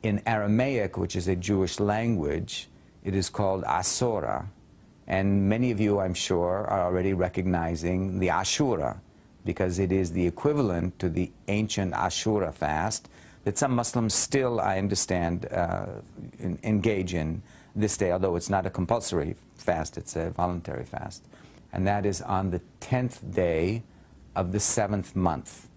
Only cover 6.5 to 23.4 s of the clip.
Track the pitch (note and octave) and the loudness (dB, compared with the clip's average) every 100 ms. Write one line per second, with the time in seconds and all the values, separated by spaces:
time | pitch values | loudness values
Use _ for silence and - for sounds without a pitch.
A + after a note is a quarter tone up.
6.5 | F#2+ G#2+ G2 F2+ F2+ F#2 F#2+ F2+ - F2+ | 0 0 2 2 2 2 2 0 0 0
7.5 | F2 E2 E2 E2+ F2+ F#2+ F#2 F#2 E2 F#2+ | 0 0 -2 0 0 0 0 2 2 0
8.5 | - D3 G2+ C#2 G#1 - - - - - | 2 2 2 0 -4 -14 -20 -20 -8 -6
9.5 | F2 F#2 F2 F#2+ F#2+ F2+ F2 F2+ - C#3+ | 0 0 2 2 2 2 2 0 2 0
10.5 | D3 A#2+ F2 E2 - F#2 E2 F2 - - | 2 2 0 -2 -2 -2 0 -4 -6 -2
11.5 | G2+ G#2+ - F#2+ - F#2 - - G#2 F2+ | 0 0 0 -2 0 -2 0 0 0 0
12.5 | - D2+ D#2 F#2 A2 - - - - - | -2 -2 0 -2 -4 -8 -20 -20 -6 -4
13.5 | G2 C#3 B2 A#2 B2+ A2+ - - C#3 B2+ | 0 0 0 0 0 0 2 2 2 2
14.5 | A#2 G2 F#2+ G2 F#2+ - F2+ E2+ F2 - | 0 0 0 0 0 0 2 2 -2 -2
15.5 | F2+ E2+ G1+ C2+ - - - - - - | -2 0 -2 -4 -10 -14 -16 -16 -8 -6
16.5 | F2 A2+ G#2+ A2 G2+ F#2 F2 D#2 E2 - | -4 0 2 4 2 0 0 -2 -4 -8
17.5 | - - - G#2 - G2 F2 F#2+ F2 - | -20 -12 -2 0 2 2 2 2 0 0
18.5 | G2 F#2 - F2+ A#2 - F2+ D2+ - - | 0 0 -2 0 0 0 0 -2 -6 -12
19.5 | - - E2+ D#2 - E2 E2+ E2 E2 F2+ | -10 -2 -2 -2 -8 -8 -4 -4 -2 -2
20.5 | F2 E2+ B1+ - - - - - - - | -2 -6 -10 -8 -10 -10 -14 -20 -20 -20
21.5 | - - F#2 F#2+ G2+ G2+ F2+ - F#2+ F#2+ | -20 -10 -2 0 2 0 -2 -2 -2 0
22.5 | F2 - - - B2+ B2 - - F#2 | -2 -6 -18 -2 0 0 -6 -4 0